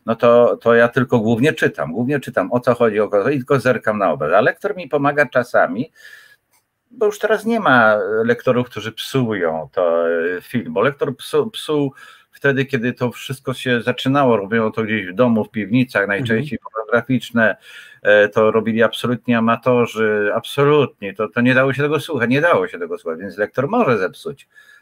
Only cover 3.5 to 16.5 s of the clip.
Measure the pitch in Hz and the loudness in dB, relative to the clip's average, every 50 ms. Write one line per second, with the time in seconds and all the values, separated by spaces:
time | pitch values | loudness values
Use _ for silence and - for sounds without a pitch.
3.5 | 143 135 110 127 123 110 - 110 107 104 98 87 78 69 73 76 85 101 120 165 | -2 0 2 0 0 0 -2 -2 -2 0 0 0 0 -2 -2 2 2 2 2 2
4.5 | 185 - - 196 202 180 175 - - 143 139 143 147 147 147 127 - 131 120 - | -2 -2 -6 -6 -6 -8 -6 -4 -2 0 0 0 0 0 -2 0 0 -2 -2 0
5.5 | - 107 87 78 87 104 120 - _ _ - - - - - _ _ _ _ _ | 0 0 0 0 -2 -6 -8 -10 _ _ -20 -20 -20 -20 -20 _ _ _ _ _
6.5 | _ _ _ _ _ _ _ _ - - - 208 202 - - 214 220 202 202 220 | _ _ _ _ _ _ _ _ -6 -2 -2 -2 -2 -2 -2 -2 -2 -2 0 -2
7.5 | 233 226 190 156 131 123 113 110 107 107 98 98 107 110 113 117 120 117 - 131 | -2 0 2 4 4 6 6 4 4 2 0 -2 -2 0 0 0 0 0 0 0
8.5 | 123 123 123 - - 107 101 117 - - - - - 135 123 113 110 98 85 82 | 0 0 -2 -4 -8 -10 -10 -10 -10 -10 -10 -4 -2 -2 0 0 -2 -2 -2 -2
9.5 | 80 80 78 71 - 98 90 85 82 85 85 82 85 85 82 87 90 90 - - | -2 -4 -8 -6 -4 -2 0 0 2 0 0 0 0 -2 -2 -4 -4 -6 -8 -6
10.5 | - 120 95 82 78 110 107 139 139 - 160 143 127 - - - - 151 131 113 | -6 -6 -6 -4 -2 0 0 0 0 -2 -6 -6 -6 -8 -10 -4 -2 -2 -2 -2
11.5 | - - - - 156 147 143 135 - - - - - - _ _ _ - - 143 | -6 -10 -6 -4 -2 -2 -2 -4 -6 -10 -18 -20 -20 -20 _ _ _ -4 -2 0
12.5 | 135 131 135 - - 123 113 123 120 - 127 120 - - - - 135 - - - | 0 0 -2 -2 -4 -4 -4 -4 -4 -4 -4 -6 -6 -8 -10 -12 -12 -10 -8 -10
13.5 | 127 - - 127 123 117 107 120 120 - - 131 135 143 139 127 117 104 98 95 | -10 -6 -4 -2 -2 -2 -2 -4 -4 -2 -2 0 0 2 2 2 2 0 0 -2
14.5 | 110 117 110 110 - - 110 104 110 107 95 92 90 95 127 120 117 110 104 - | -2 -2 -2 -2 -2 -4 -4 -2 -2 -4 -4 -4 0 0 2 2 2 2 0 -2
15.5 | - 110 101 95 107 131 123 - - 107 101 98 101 98 135 110 110 113 143 151 | -6 -8 -4 0 0 0 0 0 0 0 0 0 -2 -2 -2 -2 -2 -2 -2 -4